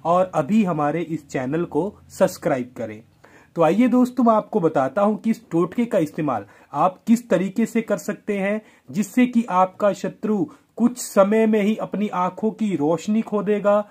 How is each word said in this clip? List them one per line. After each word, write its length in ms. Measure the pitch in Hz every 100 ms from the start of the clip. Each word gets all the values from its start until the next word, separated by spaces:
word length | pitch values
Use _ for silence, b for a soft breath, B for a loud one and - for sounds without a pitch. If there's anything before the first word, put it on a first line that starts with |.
और 260 | 165 175 185
अभी 280 | 160 143 214
हमारे 360 | 185 156 147 156
इस 260 | 160 156 -
चैनल 360 | 139 127 156
को 180 | 170 143 190 b -
सब्सक्राइब 640 | - 185 - 175 135 123 -
करें। 260 | 110 107 - _ b b b -
तो 60 |
आइए 260 | 160 196 254
दोस्तों, 360 | 247 247 247
मैं 80 | 233
आपको 280 | 220 208 214
बताता 420 | 165 156 135 202
हूं 140 | 202 208
कि 140 | 226
इस 120 | 220 -
टोटके 340 | 165 175 208
का 140 | 233 208
इस्तेमाल 480 | 156 - 151 120 101 b b
आप 240 | 143 175 185 -
किस 220 | 226 -
तरीके 380 | 180 190 208 226
से 160 | 226
कर 140 | 220 202
सकते 400 | - 202 - 202
हैं 220 | 190 214 b b -
जिससे 360 | 151 208 - 247
कि 180 | 233 233
आपका 420 | 185 185 - 208
शत्रु 520 | 190 190 - 208 208 156 B B -
कुछ 220 | 240 247
समय 480 | - - 196 220 220
में 140 | 220
ही 140 | 202 220
अपनी 300 | 185 190 208
आंखों 420 | 180 180 180 220
की 220 | 190 214 170
रोशनी 460 | 147 165 202 214
खो 200 | 220 208
देगा 400 | 196 208 196 208 208